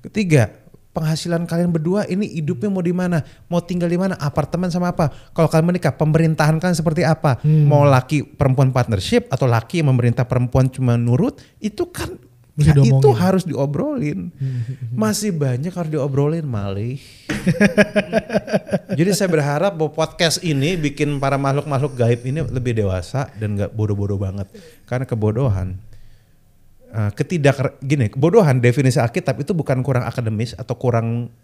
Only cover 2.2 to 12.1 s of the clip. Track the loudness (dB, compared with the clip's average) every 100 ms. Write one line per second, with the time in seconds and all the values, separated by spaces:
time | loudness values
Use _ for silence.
2.2 | -4 -4 -6 -4 -2 -2 -2 -2 0 -2
3.2 | -4 -14 -4 -4 -2 -2 0 0 -2 -2
4.2 | -2 -2 -2 -2 -2 -2 -2 0 -2 -2
5.2 | -10 0 2 4 2 2 -2 0 2 4
6.2 | 2 2 2 2 0 0 0 0 2 2
7.2 | 2 2 2 4 6 6 6 4 2 -2
8.2 | -4 -2 0 4 4 2 0 -2 2 0
9.2 | 0 -2 2 0 0 0 2 2 2 0
10.2 | 0 0 0 2 0 0 0 0 2 2
11.2 | 0 -4 -20 _ -8 -6 -8 -6 -8